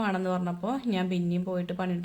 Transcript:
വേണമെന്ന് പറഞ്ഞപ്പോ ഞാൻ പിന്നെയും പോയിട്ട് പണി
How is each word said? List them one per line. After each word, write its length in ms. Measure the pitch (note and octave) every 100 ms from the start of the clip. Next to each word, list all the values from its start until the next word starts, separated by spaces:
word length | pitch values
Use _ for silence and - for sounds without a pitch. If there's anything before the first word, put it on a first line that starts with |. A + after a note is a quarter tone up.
വേണമെന്ന് 280 | G#3+ F#3 F#3
പറഞ്ഞപ്പോ 380 | F3+ F3 F3 A3 C4+ B3
ഞാൻ 120 | F#3+ F3+
പിന്നെയും 300 | F3+ F3 F3 F#3
പോയിട്ട് 260 | F3+ F3+ F3+
പണി 160 | F3+ F3